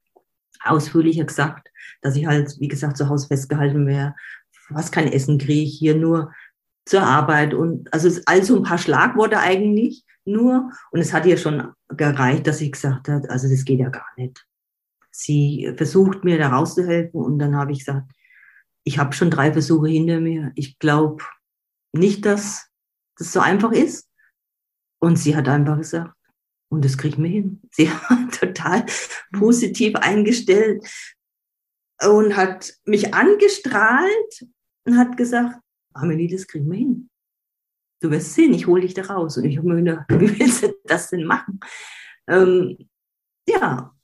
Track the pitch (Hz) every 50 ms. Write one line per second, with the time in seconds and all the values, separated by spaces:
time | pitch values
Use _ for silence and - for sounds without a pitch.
0 | _ _ _ _ _ _ _ _ _ _ _ - - - 156 156 147 - - 165
1 | 160 160 160 165 151 - - - 147 151 - - - _ _ - - - - _
2 | - 139 131 143 151 165 147 147 143 147 - - 139 147 143 139 156 147 139 -
3 | 147 135 147 143 139 - 143 131 135 - 151 147 143 143 143 147 143 139 139 143
4 | 139 143 139 - - - - - _ _ _ _ _ - 147 151 170 170 - 175
5 | 160 139 - 135 131 - 151 139 135 - 147 151 151 147 147 - 156 156 156 160
6 | 165 165 165 165 156 156 - - - - _ _ _ _ _ _ _ - - 190
7 | 190 117 131 147 151 139 156 151 147 151 151 - 160 170 160 - - - - 160
8 | 160 180 170 - - - 165 185 196 196 254 196 - - 170 170 - - 147 135
9 | 165 240 240 208 220 208 214 202 - 180 185 190 208 208 208 214 226 - - -
10 | _ _ _ _ _ 190 202 220 240 254 254 254 254 - - - - - - 165
11 | 165 139 - 160 160 185 185 180 - 156 151 139 - - - _ _ - - 143
12 | 156 147 143 135 131 123 135 160 - 160 151 - 156 143 131 - - 143 131 127
13 | - - 147 143 139 - - 127 131 135 135 131 135 - 139 127 131 127 131 -
14 | - - - - 127 127 - - _ _ _ _ _ _ _ _ _ _ _ _
15 | _ _ - - - - 147 147 147 143 147 - - - 127 - 160 - - 190
16 | 196 190 190 190 - 175 170 156 151 139 123 131 165 165 - - 180 175 170 170
17 | 170 165 - 170 - - 147 143 147 143 143 143 143 139 147 139 - - 139 139
18 | 135 135 _ _ _ _ _ _ _ _ _ _ _ _ _ _ _ - - 143
19 | 143 131 139 - 185 170 165 165 135 156 151 160 156 - 165 156 151 156 160 156
20 | 160 165 170 165 165 165 165 160 151 139 - - 147 - - - - 151 147 151
21 | 156 156 151 156 - - - _ _ _ _ _ _ _ _ _ _ _ - 151
22 | 180 208 208 202 208 214 202 208 208 - - - - _ _ _ _ _ _ _
23 | _ _ _ - 170 165 - 185 - 143 180 208 208 233 226 - 285 - - -
24 | - _ _ _ _ _ _ _ _ _ _ _ _ _ _ _ _ _ _ _
25 | - 170 165 - - 147 147 151 139 127 139 147 147 147 151 147 160 - - 165
26 | 170 170 - _ _ _ _ _ _ _ _ _ _ _ 151 156 135 135 131 -
27 | - 151 139 - 156 175 180 214 202 190 - - _ _ - - 160 160 160 -
28 | - - 247 240 - 247 - - - 185 - - - 147 175 220 226 - - -
29 | - - - - - _ - 202 208 226 240 240 233 190 - - 233 214 208 -
30 | - 147 196 214 208 214 240 240 - - 185 202 220 220 208 - - - - -
31 | - - - _ _ _ _ _ _ _ _ _ _ _ _ _ _ _ _ -
32 | - 196 208 214 214 214 202 202 185 190 185 - - - - _ _ - 208 -
33 | 202 - - 175 220 359 415 403 392 392 - - - 269 220 208 208 220 240 269
34 | 349 381 415 453 427 440 - - 247 - _ _ _ _ _ _ _ 240 240 240
35 | 247 240 - - 247 240 240 240 240 240 - - _ _ _ _ _ _ - -
36 | 143 175 156 160 170 170 180 190 190 - - 156 143 151 180 202 254 285 - -
37 | - - _ _ _ _ _ _ _ _ _ _ _ _ _ _ _ _ _ _
38 | - 160 151 151 - - - - 330 302 208 170 - - 175 185 180 180 185 190
39 | 190 190 202 190 170 156 139 - - 156 143 - 156 175 175 170 170 175 160 156
40 | - - - - - 208 208 - 254 262 240 - - - - - - - 151 175
41 | - - - 180 156 170 - - - - 190 190 - - - - - - - -
42 | - - - _ _ - 170 185 190 185 185 180 180 180 185 - - _ _ _
43 | _ _ _ _ _ _ _ _ _ - 453 381 254 185 139 127 135 - _ _